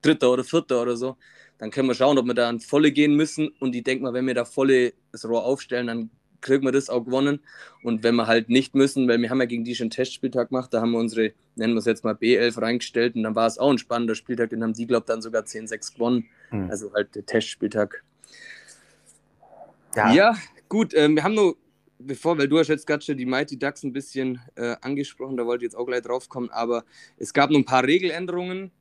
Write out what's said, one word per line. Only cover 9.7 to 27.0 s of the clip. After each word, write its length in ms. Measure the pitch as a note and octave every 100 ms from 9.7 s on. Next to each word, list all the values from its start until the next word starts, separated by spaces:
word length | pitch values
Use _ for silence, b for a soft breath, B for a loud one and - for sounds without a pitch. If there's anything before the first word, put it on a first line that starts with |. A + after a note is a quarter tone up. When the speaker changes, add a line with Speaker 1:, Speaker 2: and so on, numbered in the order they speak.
| A#2
Speaker 1:
schon 80 |
einen 60 | A#2
Testspieltag 580 | A2+ B2+ - C3+ B2+ A#2
gemacht, 260 | C3 B2+
da 60 | A2+
haben 100 | A2+
wir 80 | A#2
unsere, 360 | A2+ A2 A2 - _
nennen 200 | - A2
wir 40 | A2+
es 60 |
jetzt 180 | A2 A2
mal 120 | A2+ G#2+
B 180 | A2+
elf 240 | A#2 A#2+ A2+
reingestellt 540 | A2 A#2+ - A#2 A#2
und 80 | A#2
dann 140 | A2 G#2+
war 100 | A2+
es 120 | G#2+
auch 120 | C#3
ein 80 | B2+
spannender 380 | - A#2+ A#2 G#2+
Spieltag, 340 | - A#2+ A2+
den 140 | A#2
haben 80 | A2+
die, 160 | A2+ A#2
glaub, 180 | B2 -
dann 160 | A2+
sogar 220 | A2 A2+
zehn 240 | G#2 A2 A2
sechs 260 | A2 -
gewonnen. 300 | - A#2 B2 A2+ b b
Speaker 2:
Mhm. 180 | G#2 F#2
Speaker 1:
Also 240 | G2 G#2
halt 200 | G#2 G2+
der 100 | G#2+ G2
Testspieltag. 760 | A#2 - - G#2+ G#2+ G#2 - _ _ B B B B B B B B B _ _ _ _ - - _ _
Speaker 2:
Ja. 180 | - G#2+ C3+
Speaker 1:
Ja, 200 | G#3 A3 B B _
gut, 260 | G3+ A3+
ähm, 200 | D#3 D3+
wir 80 | D#3
haben 120 | D#3
nur, 220 | G#3+ G3 - _ _ _ _
bevor, 380 | B2+ C3 D#3 E3
weil 100 | C#3+
du 100 | D3+
hast 100 | D3+
jetzt 200 | D3+ -
grad 160 | D3
schon 120 | - C#3
die 100 | B2
Mighty 300 | B2+ D3+ C3
Ducks 280 | C#3 C#3+
ein 80 | C#3+
bisschen, 480 | B2+ C3+ C3+ C3 B2 B2 -
äh, 180 | A#2+ A#2
angesprochen, 560 | B2+ C#3+ C#3 - C3 C3
da 100 | A#2
wollte 180 | A#2+
ich 60 | A#2+
jetzt 60 | A2
auch 100 | B2
gleich 160 | B2
drauf 260 | A#2 B2 -
kommen, 220 | C3 B2
aber 340 | - A#2 A#2+ - b